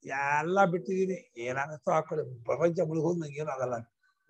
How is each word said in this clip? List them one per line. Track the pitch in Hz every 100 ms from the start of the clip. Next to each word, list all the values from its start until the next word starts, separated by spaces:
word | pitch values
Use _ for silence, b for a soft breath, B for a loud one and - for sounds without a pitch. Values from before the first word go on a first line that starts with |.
| 139
ಎಲ್ಲ | 139 139 147 156 190 196
ಬಿಟ್ಟಿದೀನಿ, | 175 180 190 190 175 - - 120
ಏನಾಗತ್ತೋ | 127 143 151 -
ಹಾಕೊಳ್ಳಿ, | 160 151 156 127 123 117
ಪ್ರಪಂಚ | 127 170 170 165
ಮುಳುಗೋದು | 160 156 175
ನಂಗೆ | 151 143
ಏನೂ | 156 135
ಆಗಲ್ಲ, | 127 120 117 _ _ _ _